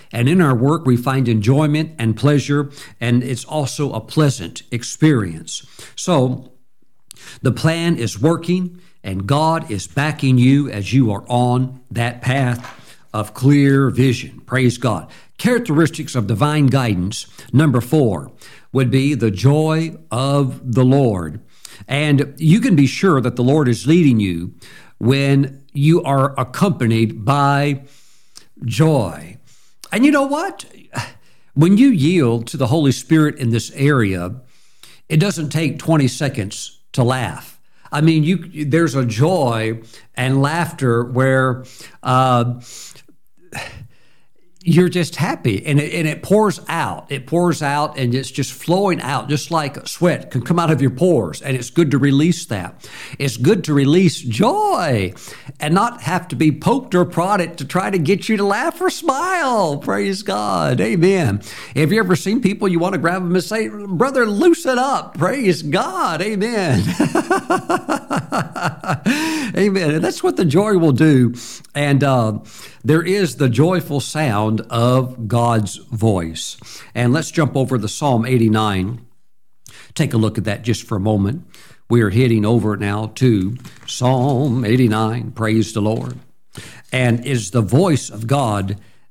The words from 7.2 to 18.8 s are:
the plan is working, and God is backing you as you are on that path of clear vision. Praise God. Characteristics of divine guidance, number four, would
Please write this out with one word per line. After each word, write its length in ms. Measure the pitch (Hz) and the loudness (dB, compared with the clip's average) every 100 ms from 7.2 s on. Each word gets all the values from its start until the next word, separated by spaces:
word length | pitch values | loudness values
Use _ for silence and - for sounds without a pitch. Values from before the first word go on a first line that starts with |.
| - - | -20 -4
the 80 | 135 | -4
plan 460 | - 160 165 170 143 | 0 -2 0 -2 -2
is 220 | 113 101 | -4 0
working, 640 | 151 165 170 185 180 - - - | 0 0 -2 -2 -4 -10 -20 -16
and 220 | 98 95 98 | -8 -6 0
God 460 | 143 160 160 - | 0 2 -2 -4
is 160 | 101 - | -10 -6
backing 500 | 139 151 156 135 127 | -4 -4 0 2 4
you 320 | 127 143 139 | 6 4 0
as 220 | 104 98 | -6 0
you 200 | 127 113 | 2 2
are 100 | 98 - | -2 -2
on 500 | 123 123 123 131 - - | 0 0 0 -2 -8 -10
that 320 | 117 120 123 | -6 -6 -4
path 640 | 127 135 127 120 - - - - - | -2 0 -2 -4 -10 -20 -20 -20 -10
of 200 | 107 107 | -8 -8
clear 560 | - 135 143 139 135 131 | 0 4 6 4 4 2
vision. 520 | - 131 117 - - | 2 2 0 -6 -16
Praise 360 | - 131 127 - | -6 0 0 0
God. 320 | 127 87 - - - - | -4 -4 -8 -20 -20 -4
Characteristics 760 | 233 240 240 151 160 - - | 0 0 0 2 2 0 -6
of 140 | 127 101 | -4 -2
divine 380 | 104 147 151 135 | 0 0 2 2
guidance, 600 | 135 123 90 92 - - - - | 2 0 -2 -4 -6 -14 -18 0
number 260 | 127 160 120 | 2 4 2
four, 540 | - 160 123 85 - - - - - | 2 2 2 -2 -8 -18 -20 -20 -4
would 180 | 131 | 0